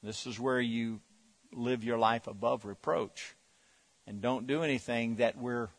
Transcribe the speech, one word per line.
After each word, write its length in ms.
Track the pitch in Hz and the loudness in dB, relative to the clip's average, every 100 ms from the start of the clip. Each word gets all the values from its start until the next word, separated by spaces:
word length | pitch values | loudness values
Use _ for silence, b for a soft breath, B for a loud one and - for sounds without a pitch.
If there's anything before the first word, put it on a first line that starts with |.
This 220 | 104 110 127 | -8 -8 -8
is 140 | 113 | -2
where 200 | 131 127 | 2 2
you 400 | 120 117 113 110 _ _ _ _ _ | 2 0 -2 -4 _ _ _ _ _
live 300 | 127 120 127 113 | -4 0 0 2
your 120 | 117 | 4
life 300 | 113 117 - | 4 4 -2
above 380 | 104 113 127 104 | -2 0 0 -2
reproach 680 | 101 - 165 104 - - - b b b b b b - | -6 0 0 0 -6 -14 -16 b b b b b b -12
and 120 | 101 | -4
don't 260 | 120 127 127 | 0 0 0
do 160 | 147 | 0
anything 540 | 160 131 - 120 117 113 | 2 0 0 0 0 2
that 200 | 117 - | 2 2
where 320 | 123 120 113 | -4 -2 -4